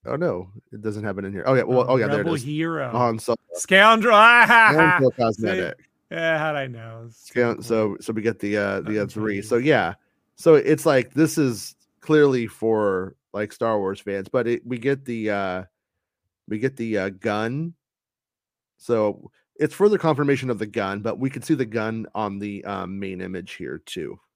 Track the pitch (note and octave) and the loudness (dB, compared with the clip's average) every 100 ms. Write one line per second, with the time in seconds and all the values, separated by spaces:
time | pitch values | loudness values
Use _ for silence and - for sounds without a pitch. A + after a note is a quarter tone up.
0 | A#2+ C3+ F3 F2+ F#2 G#2 _ G#2 G#2+ G#2 | -8 -6 -4 -6 -10 -20 _ -10 -10 -8
1 | G#2 F#2+ G2 G2 B2+ C3 - B2+ A#2+ C3 | -8 -8 -8 -6 2 2 4 2 2 2
2 | G#2 - G2+ D#3 B2+ D3+ E3 D#3+ C3 A#2 | 2 -2 -2 -4 -4 -6 -4 -6 -4 0
3 | A#2+ A2 - A#2 _ - - F#3+ G#3+ A3+ | 0 -2 -4 -4 _ -12 2 6 8 6
4 | A3+ G#3 A3+ A#3+ A3 A#3 A3 D#3 F3+ F3+ | 6 8 8 8 8 8 6 6 4 4
5 | C3 - A#2 A2 A2 F#2 F2 - _ _ | 2 2 -2 0 -2 -2 -4 -8 _ _
6 | _ E3 E3 D#3 D#3 D3 C3+ A#2 A2+ A2+ | _ -4 -2 -2 -2 -4 -8 -12 -16 -16
7 | A#2 _ - B2 A#2+ - A#2 A2+ G#2+ G2 | -20 _ -6 0 0 0 -2 0 0 -2
8 | - A2+ A2 G#2 G2+ G#2 G2+ G2 D#2+ G#2+ | -6 -2 -2 -2 -2 -2 -2 -4 -4 -4
9 | G2+ G#2+ G#2+ G2+ G2+ A#2+ C3+ B2+ F2 F2+ | -4 -4 -6 -6 -2 0 2 2 0 -6
10 | _ _ _ _ E3+ D3+ - D3+ E3 C3+ | _ _ _ _ 6 6 6 2 2 2
11 | B2 C#3 D#3 D#3+ C#3 G#2 - _ _ _ | 0 0 0 2 -2 -2 -12 _ _ _
12 | - D#3 C#3+ C3 A2 - A2+ A2 G#2 F#2+ | 2 4 4 2 -4 -4 -2 0 0 -2
13 | F#2+ _ _ G2+ G#2 - A2+ G#2+ F#2+ G2 | -6 _ _ -8 -8 -4 -2 0 -2 -6
14 | - G2 F#2+ B2+ A#2 A#2 A#2 B2 C3 C#3 | -8 -8 -4 -2 -2 -4 -6 -6 -4 -4
15 | C3 A#2 G#2+ G2+ F#2+ F#2 F#2+ _ _ _ | -6 -6 -4 -2 -4 -6 -10 _ _ _
16 | _ _ _ _ - G#2+ C3 C3+ A2+ G#2 | _ _ _ _ -10 -4 -4 -4 -4 -2
17 | G2 F#2+ A2 G#2 A2+ C#3 E3 - _ _ | -4 -4 -4 -2 -4 -6 -8 -12 _ _
18 | _ _ _ _ _ _ _ _ - A2+ | _ _ _ _ _ _ _ _ -2 0
19 | G#2+ - - _ _ - D3+ - G#3 G3+ | 0 -4 -18 _ _ -4 -4 2 2 4
20 | E3 C#3+ C#3+ C3+ B2+ G#2+ G#2+ A2 F#2+ G2+ | 0 0 0 0 -2 -6 -6 -4 -4 -4
21 | A2 G2+ C3 C3 - D3 A#2 A2 A2 A2+ | -6 -4 -6 -6 -4 -2 -2 -4 -6 -6
22 | G#2+ G#2+ G#2+ G2 G#2 G2+ - G2 F#2 G2 | -8 -6 -6 -6 -10 -10 -8 -8 -8 -10
23 | F#2+ F#2 F#2 F#2 F#2+ - D2+ D2+ - F#2 | -10 -10 -10 -10 -12 -14 -12 -12 -12 -12
24 | C2+ - _ | -12 -14 _